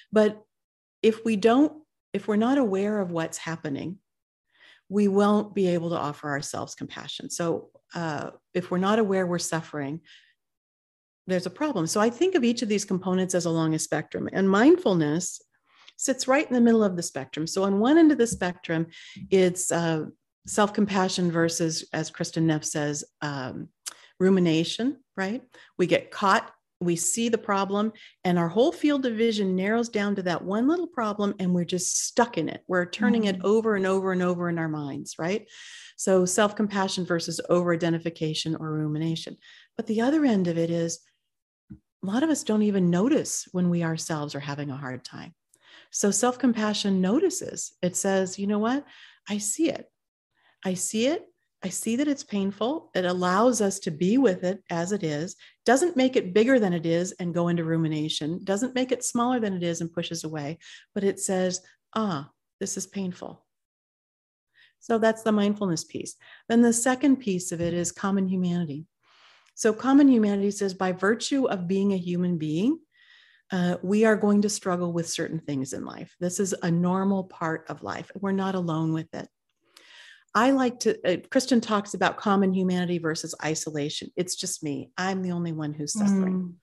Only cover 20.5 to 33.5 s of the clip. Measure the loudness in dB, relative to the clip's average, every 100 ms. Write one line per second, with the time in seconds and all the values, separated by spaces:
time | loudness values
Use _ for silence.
20.5 | 0 2 2 0 2 0 0 0 2 0
21.5 | 0 -2 -4 -6 -6 -6 -6 -6 0 2
22.5 | 0 -2 -4 -4 -4 -10 _ -8 -6 -8
23.5 | -10 -14 _ -18 -16 -18 0 4 4 4
24.5 | 2 0 -2 -4 -4 _ -8 -6 -6 -12
25.5 | -20 -12 -2 2 2 0 -2 2 2 0
26.5 | -12 _ _ -2 0 -2 -2 0 0 0
27.5 | 0 0 0 -2 -4 -18 _ 0 2 2
28.5 | 2 2 2 0 0 0 0 0 2 0
29.5 | 0 0 0 0 -2 -2 -2 -2 -4 -2
30.5 | 0 2 0 -2 -4 -4 -2 -2 -2 0
31.5 | 0 0 -2 -2 -4 0 2 2 0 -4
32.5 | -6 -4 -2 -2 0 2 2 0 0 2